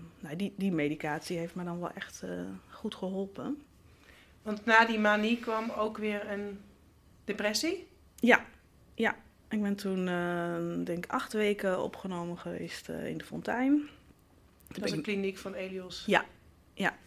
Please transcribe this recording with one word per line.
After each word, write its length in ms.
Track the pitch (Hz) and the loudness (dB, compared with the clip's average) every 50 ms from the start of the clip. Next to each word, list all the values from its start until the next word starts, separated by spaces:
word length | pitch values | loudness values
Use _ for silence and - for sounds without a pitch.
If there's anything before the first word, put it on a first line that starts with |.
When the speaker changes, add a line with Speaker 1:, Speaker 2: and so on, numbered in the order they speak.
| 170 165 - - | -12 -16 -16 -14
Speaker 1:
nou, 160 | - 151 151 | -12 -8 -6
die, 180 | 175 202 190 - | -4 -4 -4 -2
die 140 | - 190 196 | -2 0 0
medicatie 640 | 175 156 147 147 156 151 - 151 147 160 - - 185 | 2 2 2 0 0 -2 -4 -4 -4 -4 -4 -4 -4
heeft 180 | 165 170 170 - | -4 -4 -4 -6
me 80 | 180 175 | -6 -6
dan 160 | 175 170 175 | -6 -4 -4
wel 120 | 175 - - | -6 -6 -6
echt, 280 | 196 - - - - - | -8 -12 -12 -12 -12 -10
eh, 60 | 180 180 180 175 185 190 185 - - | -8 -6 -6 -6 -8 -10 -12 -14 -18
goed 260 | - - - 214 - | -14 -8 -8 -8 -6
geholpen. 640 | - 190 185 190 190 196 190 - - 123 208 294 294 - - - - - - - - - - - - - - - - | -6 -6 -4 -4 -4 -6 -6 -8 -8 -6 -6 -6 -6 -8 -16 -20 -20 -20 -20 -20 -20 -20 -20 -20 -20 -20 -20 -20 -12
Speaker 2:
Want 240 | - 214 208 208 - | -8 -6 -6 -2 4
na 200 | 233 220 226 233 | 8 8 8 8
die 140 | 226 226 214 | 8 6 4
manie 380 | 214 208 208 208 208 220 233 233 | 6 6 6 6 4 4 2 2
kwam 300 | - 233 220 220 226 226 | 0 -2 -2 -2 -2 -2
ook 280 | - 214 214 220 220 | 0 0 0 0 0
weer 320 | 214 214 214 208 208 208 214 | -2 -2 -2 -2 -2 -2 -4
een 280 | 202 202 202 202 202 196 - - - - - - - - - - - - - | -4 -4 -4 -6 -8 -10 -14 -18 -20 -20 -20 -20 -20 -20 -20 -20 -20 -10 -6
depressie? 640 | - 202 214 208 208 214 - - 330 381 - - - - - - - - | -4 -2 0 0 0 0 0 0 0 -2 -4 -6 -12 -20 -20 -20 -20 -4
Speaker 1:
Ja, 300 | - - 240 233 - - - - - - - - - - - - | 4 8 8 8 8 6 0 -20 -20 -20 -20 -20 -20 -20 -10 -4
ja. 220 | - 226 214 - - - - - _ - - | -2 0 0 -2 -4 -10 -20 -20 _ -10 -4
Ik 120 | - 214 | -2 0
ben 140 | 208 202 202 | 0 0 0
toen, 320 | 196 - 196 190 185 185 | -2 -2 -2 -2 0 0
eh, 800 | 185 180 175 175 175 175 175 170 170 170 170 170 170 170 175 175 | 0 0 0 0 0 0 0 -2 -2 -2 -2 -2 -2 -2 -2 -2
denk 200 | 180 170 175 175 | -2 -2 -4 -4
ik, 60 | - | -2
acht 220 | - 254 - - - | -2 -2 -2 -2 0
weken 500 | 214 214 208 208 202 - 190 185 - - | 2 2 2 2 2 0 0 0 0 -2
opgenomen 540 | - - - - 190 180 175 170 175 175 | -4 -6 -6 -8 -6 -4 -4 -4 -6 -6
geweest, 520 | - - 175 175 170 170 165 - - - - | -6 -6 -8 -6 -6 -6 -8 -10 -10 -10 -8
eh, 180 | 160 160 - | -8 -6 -4
in 100 | 156 160 | -6 -6
de 60 | 160 160 | -6 -8
Fontein. 460 | - - 165 165 - - 240 254 269 | -8 -8 -6 -4 -2 0 2 4 6
Toen 160 | 294 294 294 - - - - - - - - _ - - - - - - - | 4 4 4 0 -10 -18 -20 -20 -20 -20 -20 _ -20 -20 -20 -20 -20 -20 -18
Speaker 2:
Dat 100 | - - | -14 -8
was 60 | - 202 | -4 -4
Speaker 1:
ben 80 | 196 | -2
Speaker 2:
een 60 | 165 | -2
Speaker 1:
ik 60 | 156 - | -2 -2
Speaker 2:
kliniek 340 | 214 208 196 196 190 190 | -2 -2 0 -2 -2 -4
van 160 | - - 196 196 | -6 -8 -8 -8
Elios? 500 | 202 185 190 190 185 185 180 175 - - | -8 -8 -8 -8 -8 -10 -10 -12 -4 2
Speaker 1:
Ja, 200 | 214 190 165 - - - - - - - - - - - | 6 6 6 6 4 -10 -20 -20 -20 -20 -20 -20 -12 -4
ja. 200 | - 196 165 - - - | 0 0 0 0 -2 -10